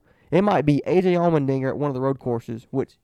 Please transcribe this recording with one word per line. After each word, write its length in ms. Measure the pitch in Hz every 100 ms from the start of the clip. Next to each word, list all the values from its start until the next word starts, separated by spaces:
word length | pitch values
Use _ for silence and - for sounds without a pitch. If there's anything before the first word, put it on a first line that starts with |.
| _ _ _
it 120 | 165
might 220 | 208 180 147
be 160 | 143 -
A 160 | 170
J 120 | 185 175
Allmendinger 540 | 175 160 135 135 131
at 80 | 117
one 120 | 143
of 60 | 127
the 60 |
road 180 | 135 135
courses, 480 | 131 117 - 113 -
which 240 | 135 120 _